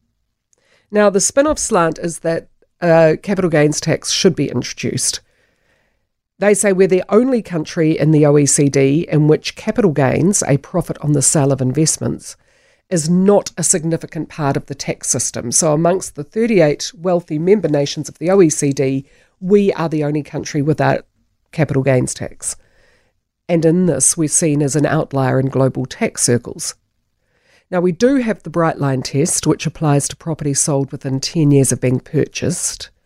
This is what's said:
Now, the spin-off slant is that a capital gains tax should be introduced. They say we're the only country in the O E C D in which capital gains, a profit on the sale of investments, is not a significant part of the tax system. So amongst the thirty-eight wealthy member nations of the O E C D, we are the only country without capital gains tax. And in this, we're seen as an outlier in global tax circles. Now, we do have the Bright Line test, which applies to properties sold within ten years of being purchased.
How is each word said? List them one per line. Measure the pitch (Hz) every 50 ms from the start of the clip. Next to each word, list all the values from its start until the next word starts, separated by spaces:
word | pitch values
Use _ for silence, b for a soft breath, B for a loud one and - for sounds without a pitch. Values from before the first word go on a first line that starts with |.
| _ _ _ _ _ _ _ _ _ _ _ _ _ _ _ _ _ -
Now, | 202 208 208 208
the | 180 202
spin-off | - - - 277 277 311 294 -
slant | - - 226 185 170 165 160 -
is | - 170 160 -
that | - 165 165 165 - _ _ _ _ _ _ -
a | 175 175 165 165 160 156 160 - -
capital | - 208 180 180 175
gains | 156 151 147 151 151 -
tax | - 160 147 - - -
should | - - - 190 -
be | - 143 -
introduced. | - 123 - - - - - - - 127 - - - - _ _ _ _ _ _ _ _ _ _ _ _ _ _ _ _ _ _ _ _ _ _ _ -
They | 190 208 208
say | 202 - 202
we're | 190 180 196 180
the | 180 180 - -
only | - 214 247 269 262 233
country | - - 175 156 156 - - 180 160 156 160 -
in | - 156
the | 156 147 151 147
O | 143 147
E | 147
C | 135 - - 143 139
D | 131 139 139 135 139 160 170 -
in | 170 147 151 151
which | 156 - - - -
capital | - - 220 214 - 202 180
gains, | 143 147 139 127 127 - 143 185 202 - -
a | - 143 135
profit | - - - 180 156 - 147 -
on | - 147 147
the | 143 135
sale | - - 165 139 139
of | 139 131
investments, | 131 127 127 151 160 147 - - - - - - - - - _ _ _ _ _ _ _ _ _ _ -
is | 185 170 143 156
not | 175 180 190 196 202 190 - - - -
a | 170
significant | - - 180 151 165 165 160 - - - 165 151 -
part | - - 151 139 135
of | 143 - -
the | -
tax | - - - - - - -
system. | - 127 - - - 110 - 120
So | 120 - - 156 151
amongst | 156 165 170 185 185 - - -
the | - -
thirty-eight | - - 220 226 226 233 185 160 147 147 - - - -
wealthy | 180 160 185 180 175 170 - 156 151
member | 165 180 208 220 170 156
nations | 147 143 143 139 - 160 147 -
of | - -
the | 151 170
O | 190 202
E | 185 156
C | - - 147 143
D, | 135 - 139 135 135 135 131 b b b b b b b
we | 190 180 208 202 202 196 -
are | - 165 165
the | 160 156 147
only | 147 151 151
country | 139 - - 143 - - - 151
without | 139 151 156 - 139 135 139 - - _ _ _ _ _ _ _ _ _
capital | - - 151 131 127 135
gains | 135 139 131 127 131 131 -
tax. | - 101 - - - - - - - _ _ _ _ _ _ _ _ _ _ _ _ _ _ _ _ _ -
And | 175 165 156
in | 165 160 180 185 175
this, | 151 - - - -
we're | 175 160 147
seen | - - 180 160 147 143
as | 151 139 139
an | 156 147
outlier | - - 156 - - - 135 135 127 131 131
in | 131 135
global | 139 143 135 131 - 135 127 -
tax | - - 233 - - -
circles. | - - 120 117 - - - 175 - - - _ _ _ _ _ _ _ _ _ _ _ _ _ _ _ _ _ _ -
Now, | 180 180
we | 175 180
do | 170 - 233 254 285 269
have | 247 220 196 - -
the | 170
Bright | 151 175 165 160 - -
Line | 147 139 135 131
test, | 131 - - 135 151 185 - - - 165
which | - - -
applies | 156 - - 165 151 143 143 - -
to | -
properties | - - 160 156 - 151 147 139 -
sold | - - 147 139 139 131
within | - - - 139 131 135
ten | - - - 175 156 143
years | 143 139 135 127
of | 127 -
being | - 127 127 127
purchased. | - - - 143 - - - - - - 180 - - - - - - - _ _ _